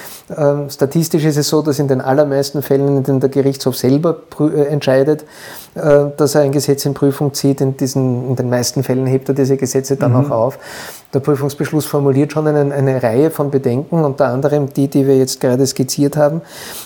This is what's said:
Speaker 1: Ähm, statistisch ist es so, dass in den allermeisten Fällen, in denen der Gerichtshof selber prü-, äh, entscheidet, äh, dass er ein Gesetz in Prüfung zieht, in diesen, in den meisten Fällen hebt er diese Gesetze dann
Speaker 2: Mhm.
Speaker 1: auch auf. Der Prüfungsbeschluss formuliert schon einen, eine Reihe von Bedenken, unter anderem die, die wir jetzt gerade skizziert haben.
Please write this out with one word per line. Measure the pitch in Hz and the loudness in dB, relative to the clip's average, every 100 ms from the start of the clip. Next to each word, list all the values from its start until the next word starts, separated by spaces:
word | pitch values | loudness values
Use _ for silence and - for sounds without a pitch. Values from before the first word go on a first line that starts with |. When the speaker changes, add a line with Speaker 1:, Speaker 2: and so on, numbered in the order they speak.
| - - - - | -18 -18 -14 -2
Speaker 1:
Ähm, | 143 143 143 | 0 0 -4
statistisch | - 139 165 156 170 156 | -4 -2 0 0 0 0
ist | 147 | 0
es | 143 | 0
so, | 156 | 0
dass | 151 135 | 0 0
in | 139 | 0
den | 131 | 0
allermeisten | 131 135 151 139 139 151 | 0 2 2 2 -2 -4
Fällen, | 135 139 139 139 | 0 0 2 0
in | |
denen | 135 135 | 2 0
der | 131 | 0
Gerichtshof | 143 139 135 131 123 | 2 0 0 -4 -2
selber | 123 139 170 | 0 2 0
prü-, | 160 - - 151 | -2 -8 -2 0
äh, | 151 143 | 2 0
entscheidet, | 151 143 131 139 151 - - - - - - | 0 2 2 2 0 -4 -20 -20 -20 -18 -4
äh, | 160 143 143 143 | 4 4 4 0
dass | 147 151 | 0 2
er | |
ein | 143 | 2
Gesetz | 143 135 139 143 | 2 0 0 0
in | |
Prüfung | 135 139 135 143 | 0 0 2 -2
zieht, | - 139 139 | 0 0 0
in | 135 131 | 0 -2
diesen, | 131 135 131 120 127 | -2 0 0 0 -2
in | 127 | 0
den | 127 | 0
meisten | 123 120 - | 0 -2 -2
Fällen | 131 131 131 | 0 0 2
hebt | 131 135 | 0 0
er | 135 | 0
diese | 131 135 | 2 2
Gesetze | 127 135 131 135 | 0 -2 -2 0
dann | 123 | 2
Speaker 2:
Mhm. | 120 135 | 2 2
Speaker 1:
auch | |
auf. | 117 120 - - - - - - | 0 0 -2 -14 -16 -16 -18 -6
Der | 139 | -4
Prüfungsbeschluss | 139 143 139 - 147 156 151 | 0 0 -2 -4 -4 -2 -2
formuliert | 147 139 135 147 | 0 2 2 0
schon | 156 156 | 0 0
einen, | 147 143 | 2 0
eine | 143 135 131 | 0 0 0
Reihe | 123 113 160 | 0 2 0
von | 160 143 | 0 -2
Bedenken, | 139 135 120 156 170 | 0 0 -2 -2 0
unter | 147 135 131 | 0 0 0
anderem | 123 143 147 135 | 0 0 0 -2
die, | 135 139 | -2 0
die | 139 135 | 2 2
wir | 135 | 2
jetzt | 131 - | 2 -2
gerade | 131 127 135 | 0 2 0
skizziert | - 127 - 143 147 | 0 -4 0 -2 2
haben. | 147 160 - - - - | 0 0 -8 -16 -16 -16